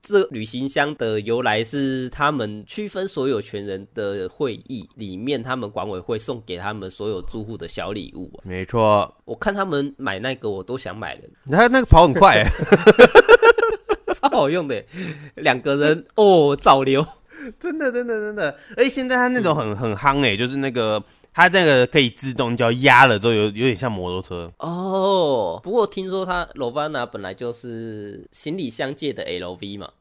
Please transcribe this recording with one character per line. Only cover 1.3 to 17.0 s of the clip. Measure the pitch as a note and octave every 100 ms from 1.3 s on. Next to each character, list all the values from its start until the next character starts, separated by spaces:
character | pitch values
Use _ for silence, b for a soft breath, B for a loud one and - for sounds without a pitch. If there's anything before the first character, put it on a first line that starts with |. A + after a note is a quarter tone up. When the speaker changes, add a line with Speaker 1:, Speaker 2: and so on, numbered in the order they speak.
| A#2
Speaker 1:
来 | A#2+ G#2+
是 | A2+ C#3+ C3+ C3 B2+
他 | - D3
们 | D3 G#2+ G#2 G2+
区 | - G#3
分 | G3 F#3+
所 | - C3
有 | A#2
权 | G2+ G#2 G2+
人 | F#2+ G2
的 | - G2+ G2+ F#2
会 | _ C#3 G#2+
议 | - B2 F2 -
里 | G#2 F#2
面， | B2 C#3
他 | A#2+ B2+
们 | G#2
管 | G2+ G2+
委 | F#2
会 | F2 A2
送 | - A#2+ A2
给 | F2
他 | G2
们 | G#2+ F#2+
所 | - G#2
有 | F#2+
住 | - A#2
户 | G#2+ G#2
的 | E2
小 | - F2
礼 | G#2+ C#2+ -
物 | F2+ -
啊。 |
Speaker 2:
没 | F#2+ F#2 F#2+
错。 | A#2+ G#2+ G#2 F#2+ _ -
Speaker 1:
我 | A#2
看 | G#3
他 | G3 F#3+
们 | C#3+ C#3 C#3
买 | C3 F#2+
那 | B2+ C3
个， | A2
我 | F#2+
都 | - B2
想 | - G2+
买 | F2 -
了。 | - _ -
Speaker 2:
他 | D#3 A#3+
那 | C4
个 | A#3+
跑 | E3
很 | F3
快 | E3 F#3+ A2
欸。 | G#2+ - D3+ G3+ G3 G#3+ A#3+ A4 -
Speaker 1:
<laughs> | A4+ A4+ A4+ A4+ A4+ - G#4+ - -
超 | C#4
好 | B3 C#3+
用 | F3 D3
的 | A2
欸， | - E3+ F3 D3 D3 -
两 | D3+ B2+
个 | C#3+ C#3+
人， | D3 D#3+ - -
哦， | G3+ F3+ C#3+ C#3
早 | - C3+
流。 | C3+ C3+